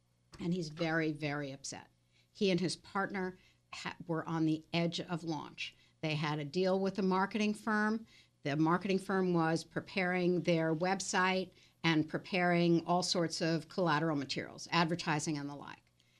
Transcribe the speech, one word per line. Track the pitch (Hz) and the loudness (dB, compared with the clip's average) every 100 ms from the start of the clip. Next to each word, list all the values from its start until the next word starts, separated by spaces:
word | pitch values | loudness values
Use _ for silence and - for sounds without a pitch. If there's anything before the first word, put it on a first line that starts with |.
| _ _ _ - | _ _ _ -6
and | 180 | -2
he's | 180 156 | -2 -2
very, | 156 165 165 160 | -2 0 0 0
very | 147 151 147 143 | -2 -4 -4 -6
upset. | 139 - 95 - _ _ _ _ | -10 -12 -12 -14 _ _ _ _
He | - 196 | 0 2
and | 180 | 2
his | 175 - | 0 -4
partner | - 202 196 196 185 185 _ _ - | -6 -4 -2 -2 -6 -8 _ _ -18
ha-, | - - - - | -12 -12 -10 -6
were | 160 165 | -4 -2
on | 165 160 | 0 2
the | 156 - | 0 -2
edge | 170 170 175 | 0 0 -2
of | - 165 | -6 -6
launch. | 165 147 120 - - - _ _ | -4 -6 -8 -12 -12 -14 _ _
They | 156 | -4
had | 151 151 151 | -2 -2 -2
a | 147 | -4
deal | 180 185 190 | 0 2 2
with | 196 190 | 0 0
a | |
marketing | 190 185 196 214 208 208 | 2 2 2 0 -2 -2
firm. | - 214 214 220 226 - _ _ | -2 0 0 -2 -6 -20 _ _
The | 147 147 | -4 0
marketing | 156 175 196 190 | 2 2 2 -2
firm | 196 190 185 | 0 0 2
was | 175 160 165 | 2 2 0
preparing | - 156 - 196 180 180 175 180 | -2 -10 -6 -2 0 2 2 2
their | 180 170 160 160 | 2 2 2 2
website | 180 190 - 190 185 185 185 - - _ | 0 0 0 2 2 2 -4 -12 -20 _
and | 165 156 156 | 2 2 2
preparing | 156 - 185 175 175 170 170 165 | -4 -2 2 4 6 6 4 4
all | 175 | 0
sorts | 175 180 160 - | 2 0 0 0
of | 165 165 156 | 0 0 -2
collateral | - 170 147 165 147 | 0 2 2 2 0
materials, | 135 - - - - | -4 -6 -8 -10 0
advertising | 165 170 175 - 151 165 147 | 2 2 0 0 -2 -2 -4
and | 143 | -6
the | 143 | -10
like. | - - _ _ _ _ | -14 -16 _ _ _ _